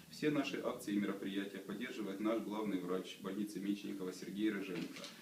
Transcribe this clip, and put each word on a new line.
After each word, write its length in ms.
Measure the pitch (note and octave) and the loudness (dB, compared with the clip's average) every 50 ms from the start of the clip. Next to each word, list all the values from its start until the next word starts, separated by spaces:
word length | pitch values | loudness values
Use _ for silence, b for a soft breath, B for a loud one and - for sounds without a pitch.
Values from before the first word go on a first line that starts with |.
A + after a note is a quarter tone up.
| B - | B -14
Все 200 | - - D3+ D3+ | -4 0 2 2
наши 300 | D3 C#3+ - - - - | 4 4 2 0 0 -2
акции 320 | - A#2+ A#2+ - - G#2 G2+ | 0 -2 -2 -2 0 2 4
и 60 | G2+ | 4
мероприятия 600 | G2 - - - - G2 F#2+ G2+ G2 G2 - F#2+ | 4 4 2 0 -2 -2 0 0 0 0 -2 -6
поддерживает 600 | - - G2+ G#2 B2 - - A2+ G#2 F#2+ F#2+ G2+ | -6 -4 -4 -2 -2 -2 -2 -2 -2 -2 0 2
наш 220 | G#2+ A2 A#2 A2 | 4 4 4 4
главный 400 | G2 G2 G#2 G#2+ G#2+ G2+ F#2 F2+ | 2 0 0 0 2 2 2 0
врач 360 | F2 F2+ - - - - - - | 2 2 0 0 0 -2 -8 -6
больницы 400 | G2+ F#2+ G2 G#2 G2+ - - F#2+ | -6 -4 -2 -2 -2 -2 -2 0
Мечникова 500 | G2 G2+ G2+ - - G2 G2+ F#2 F#2 F#2 | 2 2 2 2 0 -4 -4 -2 -2 -4
Сергей 400 | F2+ - - - F#2+ G2+ G#2+ A2 | -4 -4 -6 -4 2 4 4 4
Рыженко. 520 | G2+ F#2+ F#2+ F#2+ F2+ E2+ F2+ - - - B B B B | 4 2 0 -2 -2 -2 -2 -4 -4 -8 B B B B